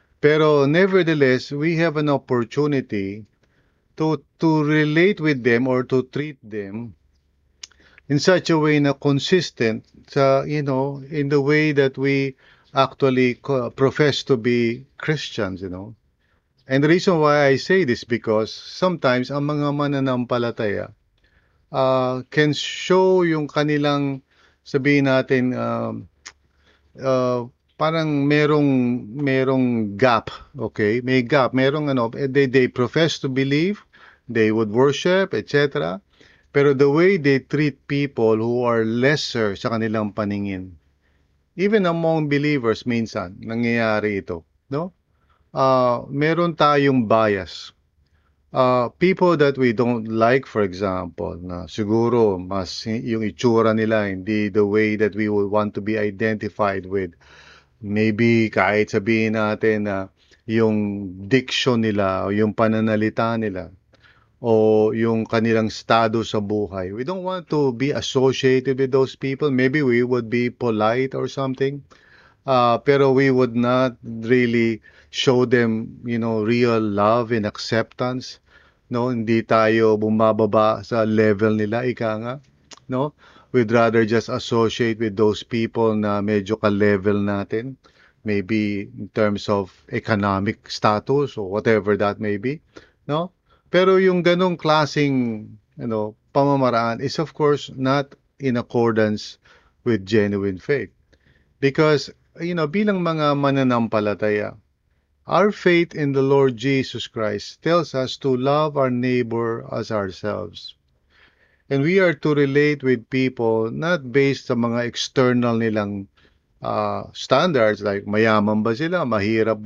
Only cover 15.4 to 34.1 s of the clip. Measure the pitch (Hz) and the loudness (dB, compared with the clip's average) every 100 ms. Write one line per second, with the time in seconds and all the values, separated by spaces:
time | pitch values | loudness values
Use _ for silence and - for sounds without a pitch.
15.4 | 98 92 95 90 107 113 _ _ _ _ | -6 -6 -10 -12 -14 -20 _ _ _ _
16.4 | _ _ - 135 151 175 202 165 151 147 | _ _ -2 2 4 4 4 2 4 4
17.4 | 139 135 - 190 143 113 - 113 113 110 | 4 2 2 0 2 -2 -4 -4 0 0
18.4 | 107 - - - 180 165 135 123 127 143 | -2 -8 -18 -4 -2 0 0 0 -2 -4
19.4 | 147 151 147 143 143 139 135 123 120 123 | -4 -2 -2 -2 -2 -2 -2 -2 -2 -2
20.4 | 117 113 107 95 98 - _ _ _ _ | -2 -4 -4 -4 -8 -16 _ _ _ _
21.4 | _ _ _ 139 131 131 127 127 - 156 | _ _ _ -2 0 0 -2 -4 -4 0
22.4 | 151 139 - - - 185 185 185 170 156 | 0 0 -6 -6 0 2 4 2 2 -2
23.4 | 143 151 151 147 147 143 139 135 - _ | -2 -2 0 0 0 0 -2 -6 -14 _
24.4 | _ _ - 143 135 143 139 131 131 131 | _ _ -6 0 2 4 4 2 2 0
25.4 | 127 120 117 117 113 113 107 _ - - | 0 -2 -4 -4 -6 -10 -14 _ -20 -20
26.4 | _ _ _ _ _ - 131 131 127 123 | _ _ _ _ _ -6 -2 0 0 -2
27.4 | 120 _ _ - 156 165 156 143 143 147 | -6 _ _ -4 -2 0 0 0 2 4
28.4 | 151 151 143 131 123 120 107 131 143 131 | 4 4 2 2 0 -2 -6 -4 0 0
29.4 | 131 131 123 117 104 98 127 110 - - | 2 2 2 0 -2 2 2 2 -2 -14
30.4 | - 135 110 - 104 120 123 131 120 147 | -16 -10 -6 -2 0 0 0 0 2 2
31.4 | 117 127 135 151 147 131 117 135 139 135 | 2 2 0 0 -2 -2 -2 -4 -2 2
32.4 | 139 131 123 127 120 151 165 - 139 131 | 4 4 2 0 -2 0 0 -2 -4 -2
33.4 | 135 143 180 208 _ _ - | 0 0 0 -4 _ _ -20